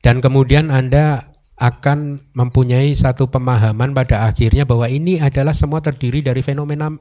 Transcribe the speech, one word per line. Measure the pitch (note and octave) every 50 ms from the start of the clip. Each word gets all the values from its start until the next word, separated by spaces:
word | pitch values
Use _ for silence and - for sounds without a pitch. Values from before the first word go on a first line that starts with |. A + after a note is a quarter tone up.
Dan | - A#2+ A#2 B2+
kemudian | B2 C3 C3 C3+ C3+ B2 C#3 D3 D#3 D#3
Anda | C3+ C3 B2+ B2+ C3 C#3+ D#3 D3+ D3 - - - _ _ _ _ _ -
akan | B2 B2 B2 - - C#3 C#3+ D3 D3+ C#3+ C#3+ C#3 _ _ _
mempunyai | B2 B2 B2 B2 B2+ B2+ B2 B2 B2+ C#3 C#3+ C#3
satu | - - C3+ B2 - C#3 B2+
pemahaman | - C3 B2+ B2+ B2 A2 A2 A2 G#2+ A2 B2 C3+ C#3
pada | C3+ B2 - - G#2 A2+ A2
akhirnya | - - A#2+ A2+ G#2+ C#3 C#3+
bahwa | B2 A#2+ A#2 A#2 A#2
ini | C3 C#3+ E3 F3+ F#3 E3
adalah | D3+ C#3 B2 C#3 C3+ D3+ D3+
semua | - - C#3+ D3+ D3+
terdiri | D3 D3+ C3+ - C3+ A#2+ A#2+ D3+
dari | C#3+ C3+ A#2+ C3
fenomena | C3 - C#3 C#3+ D3 D3 D3 D3 D3+ D#3 D#3 D3